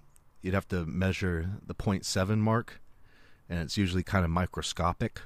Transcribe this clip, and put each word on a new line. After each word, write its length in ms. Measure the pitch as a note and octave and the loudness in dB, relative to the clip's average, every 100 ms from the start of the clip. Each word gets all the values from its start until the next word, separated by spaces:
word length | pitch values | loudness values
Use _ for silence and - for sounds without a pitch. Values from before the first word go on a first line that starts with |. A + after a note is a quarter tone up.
| - - - - | -20 -20 -20 -8
You'd 140 | F#2 F#2+ | -2 0
have 120 | - | 0
to 160 | F#2 D#2+ | -2 0
measure 680 | F2+ F#2+ F2+ F#2 E2 E2+ G#2 - | 2 2 2 0 0 -2 -4 -8
the 100 | - | -4
point 280 | A2 F#2+ | -2 0
seven 380 | - G2 F#2+ G#2+ | 0 0 2 4
mark, 400 | G#2+ A2+ - - - - - - - - - | 4 2 0 -10 -18 -20 -20 -20 -20 -20 -6
and 120 | F2 | -4
it's 180 | D#2 - | -2 0
usually 240 | F#2+ F2+ | 2 2
kinda 260 | - G2 E2+ | 2 2 4
microscopic 920 | E2+ F2 - - - E2+ F2+ A#2 - | 2 0 -2 -6 0 0 0 -4 -6